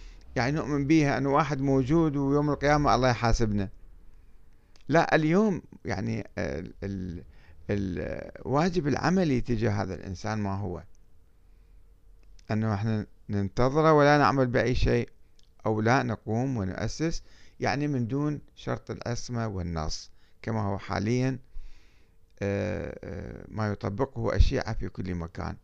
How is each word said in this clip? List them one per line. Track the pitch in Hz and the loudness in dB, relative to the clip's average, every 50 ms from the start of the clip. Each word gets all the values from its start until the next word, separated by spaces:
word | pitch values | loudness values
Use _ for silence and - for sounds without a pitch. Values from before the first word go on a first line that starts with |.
| - - - - - - - | -18 -18 -18 -18 -20 -8 -4
يعني، | 127 117 131 | -2 -2 0
نؤمن | 147 160 113 120 147 143 143 135 | 0 -2 -2 -2 -2 0 2 4
بها | 160 160 147 139 131 120 | 4 6 6 4 2 2
أن | 135 | 2
واحد | 139 135 147 160 135 147 131 | 2 4 2 2 2 0 0
موجود | 135 139 135 135 131 120 156 170 165 156 139 | 2 2 4 4 4 4 4 4 4 4 2
ويوم | 143 139 139 143 147 147 147 | 0 2 2 2 2 2 2
القيامة | 143 - 139 143 147 151 147 127 104 | 0 2 2 4 4 4 4 4 4
الله | 120 127 127 | 4 4 4
يحاسبنا. | 120 - 117 113 113 - 120 107 101 104 98 95 - - - - - - - - - - - - - - - - - - - - - - - - | 2 2 2 2 4 4 4 2 2 0 -2 -4 -6 -12 -18 -20 -20 -20 -20 -20 -20 -20 -20 -20 -20 -20 -20 -20 -20 -20 -20 -20 -20 -14 -4 0
لا، | 135 165 - - - | 2 2 4 4 2
اليوم، | 160 156 156 165 196 220 214 180 - - - - - - | 2 4 4 4 4 4 2 0 -2 -6 -12 -18 -14 -8
يعني، | - 101 98 110 113 113 113 - - - - | -6 -6 -4 -4 -4 -4 -6 -8 -8 -8 -6
ال-، | 92 78 67 76 90 - - - - | -6 -4 -4 -6 -8 -10 -12 -10 -8
ال-، | 98 98 95 92 90 82 87 - - - - - - - - - - | -8 -6 -6 -8 -8 -10 -12 -14 -16 -20 -20 -20 -20 -20 -14 -6 -4
الواجب | 104 101 98 95 82 - 76 - - - - - - - - - 123 147 165 190 170 180 143 143 | -4 -2 -2 -4 -4 -4 -6 -6 -8 -8 -10 -12 -14 -12 -6 -2 0 0 0 0 0 0 -2 0
العملي | 127 - - 151 185 196 185 156 131 120 | 0 0 0 2 2 2 2 2 2 0
تجاه | 110 - 120 107 110 110 | 0 -2 -2 0 0 0
هذا | 101 104 95 92 90 | 0 0 -2 -4 -6
الإنسان | - 87 98 90 - - 107 110 107 | -8 -8 -10 -10 -8 -6 -6 -4 -4
ما | 104 98 95 | -4 -4 -4
هو؟ | 98 101 90 87 82 90 - - - - - - - - - _ _ - - - - - - - - - - - - - - - - - - - - - - | -4 -6 -6 -8 -10 -12 -14 -20 -20 -20 -20 -20 -20 -20 -20 _ _ -20 -20 -20 -20 -20 -20 -20 -20 -20 -20 -20 -20 -20 -20 -20 -20 -20 -20 -20 -16 -8 -4
أنه | 110 107 110 110 104 | -2 -2 0 0 -2
إحنا | 98 107 113 110 107 - - - - - - | 0 0 0 -2 -2 -4 -6 -10 -16 -10 -6
ننتظره | 107 101 98 95 - - 123 131 139 156 151 160 156 | -2 -2 -2 0 2 2 2 4 4 4 6 6 6
ولا | 147 143 143 147 147 | 8 8 6 6 6
نعمل | 139 98 123 139 131 123 | 6 6 4 4 2 2
بأي | 120 127 110 120 127 | 2 0 0 2 2
شيء، | - - - 120 120 113 - - - - - - - - - _ - - | 4 4 4 4 2 0 -2 -8 -16 -20 -20 -20 -20 -20 -20 _ -6 -2
أو | 110 113 107 | -2 0 2
لا | 107 113 123 139 127 | 2 4 4 4 2
نقوم | 120 110 - - 113 107 117 131 139 131 113 | 0 -4 -6 -6 -4 -2 -2 -2 -2 -2 -2
ونؤسس، | 95 98 82 - - - - - 156 165 160 - - - - - - - - - | -4 -4 -4 -4 -4 -4 -4 -2 -2 -2 -2 -4 -6 -10 -18 -20 -20 -20 -10 -4
يعني، | 120 113 98 139 147 147 | -2 -2 0 0 0 0
من | 143 123 120 107 | 0 0 0 -2
دون | 131 143 147 151 147 147 - - - | -2 -2 -2 -2 -2 -4 -8 -14 -20
شرط | - - 123 123 120 - - | -12 -8 -6 -6 -6 -8 -10
العصمة | - 87 - 110 120 117 - - 123 117 113 110 | -12 -8 -6 -6 -6 -6 -6 -6 -6 -4 -4 -4
والنص | 98 92 87 87 85 80 78 78 - - - - - - - - - - | -4 -6 -4 -4 -4 -4 -4 -4 -6 -6 -10 -16 -20 -20 -20 -20 -20 -12
كما | - 113 113 110 | -8 -4 -4 -2
هو | 107 98 98 98 | -2 -2 -4 -4
حاليًا، | - 98 98 95 98 107 123 123 127 131 131 131 - - - - - - - - - - - - - _ _ - - _ - - 101 | -6 -6 -4 -2 0 0 0 0 0 -2 -4 -6 -10 -10 -10 -10 -10 -10 -12 -16 -18 -20 -20 -20 -20 _ _ -20 -20 _ -10 -6 -4
آه، | 101 101 101 98 98 95 85 76 - - - - | -2 -2 -2 -2 -4 -4 -6 -6 -8 -10 -12 -12
آه، | - - 90 - - - - - - | -12 -10 -10 -10 -12 -12 -14 -14 -12
ما | - 107 107 104 | -6 -4 -2 -2
يطبقه | 101 - - 104 98 98 139 - - 117 113 - - | -2 -2 -4 -4 -2 -2 -2 -4 -4 -4 -2 2 4
الشيعة | - 123 - 143 113 - - 113 | 6 6 6 4 2 -2 -4 -4
في | - - 92 | -4 -6 -6
كل | - - 101 92 87 | -8 -8 -6 -6 -6
مكان، | 87 82 82 - - 85 80 85 - | -6 -6 -8 -8 -8 -8 -8 -10 -12